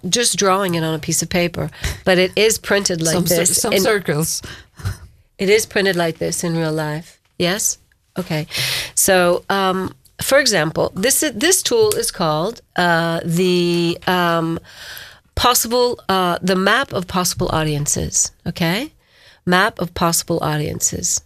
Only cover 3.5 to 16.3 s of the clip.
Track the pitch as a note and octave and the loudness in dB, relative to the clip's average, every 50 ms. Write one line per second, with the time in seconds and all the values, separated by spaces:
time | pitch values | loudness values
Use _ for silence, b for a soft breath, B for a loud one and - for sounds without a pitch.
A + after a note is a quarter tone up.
3.5 | - - - A3+ G3 G3 F#3 - A3 G3+ - - D#3 D3 D#3+ D#3 - - B B | 2 0 0 0 0 2 2 2 2 0 0 -2 -2 0 0 -2 -4 -6 B B
4.5 | B B B B B B B B B B B B _ _ _ _ _ - G3 F#3 | B B B B B B B B B B B B _ _ _ _ _ -4 2 4
5.5 | G#3 A3+ G#3+ - - A3 F#3+ G3 F#3 F3 E3+ E3 D#3+ - E3+ E3 E3 - - F3 | 4 4 2 0 -2 0 2 2 2 2 0 0 0 -2 -4 -4 -4 -2 -2 -2
6.5 | E3 E3 E3 D#3 D#3 D#3 D#3 D3+ D3+ D#3 E3+ - - _ _ _ _ _ F3+ F3 | 0 0 0 0 -2 -2 -2 -4 -4 -6 -8 -12 -20 _ _ _ _ _ -2 0
7.5 | F#3 A3 - - - - _ _ _ _ _ _ _ - F3+ - E3+ D3+ D3+ B | 0 0 -2 -4 -4 -4 _ _ _ _ _ _ _ -8 -6 -4 -4 -4 -4 B
8.5 | B B C3+ B B B B B B - - - F#3+ F#3 F3+ F3 F3 - - _ | B B -4 B B B B B B 0 2 4 4 6 6 4 2 0 0 _
9.5 | G3 G3 F#3+ F#3 F#3 F#3+ F#3 - - _ _ - _ - - - C4 C#4 D4 B3 | 0 0 2 0 0 0 -4 -6 -8 _ _ -20 _ -8 -2 2 4 4 4 4
10.5 | G#3+ F3 D3+ D#3+ D3+ E3+ E3+ - - - F#3+ C4 C4+ - D#4+ D4+ A#3 G3+ B3 E4+ | 2 2 0 0 0 0 -2 -2 -2 -2 0 0 2 2 0 -2 -2 0 2 2
11.5 | G4 G4 - - B3+ A3+ A3 G#3+ G#3 - A3+ - - - F#3 D#3+ D3+ D3+ E3 G3+ | 2 2 2 0 2 4 4 4 2 0 -2 -6 -4 -2 -2 0 0 0 -2 -4
12.5 | A#3+ - _ _ _ - F3 F3 E3+ E3 E3+ E3 E3 E3 - F3 E3 E3+ F#3+ F3+ | -6 -10 _ _ _ 0 2 2 2 2 0 0 -2 -4 -2 -2 0 2 2 4
13.5 | F3+ F3 F3 F3 E3+ E3+ E3+ E3+ E3+ - - - F#3 F3+ F3 E3+ E3+ E3 E3 E3 | 2 2 2 2 2 0 0 0 -2 -2 -2 -2 0 2 2 2 2 0 0 -2
14.5 | E3 E3 B B B B B B B B B B B B B _ _ - - A#3+ | -4 -6 B B B B B B B B B B B B B _ _ 0 2 2
15.5 | B3 - - A#3 A#3 B3+ B3 B3 A#3+ - - - F#3+ F#3+ F#3 F3+ | 2 2 0 0 0 0 2 0 0 -4 -2 0 2 2 2 2